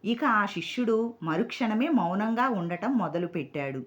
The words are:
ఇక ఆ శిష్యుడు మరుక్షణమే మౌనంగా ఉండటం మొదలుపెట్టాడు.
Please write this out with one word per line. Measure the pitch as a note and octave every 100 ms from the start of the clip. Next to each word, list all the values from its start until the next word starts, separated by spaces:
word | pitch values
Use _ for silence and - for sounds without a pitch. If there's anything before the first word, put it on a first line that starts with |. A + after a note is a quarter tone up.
ఇక | G3+ A#3+
ఆ | D4 A3 G3+
శిష్యుడు | F3 - - A#3 A3 A#3 -
మరుక్షణమే | D#3+ D#3+ A#3+ - A#3 G#3+ D4+
మౌనంగా | C4+ F3 F#3+ A3 A3+ C4
ఉండటం | G#3 E3+ F3 A3 C4
మొదలుపెట్టాడు. | E3+ E3 F3 E3+ C3+ D3 C#3 C3+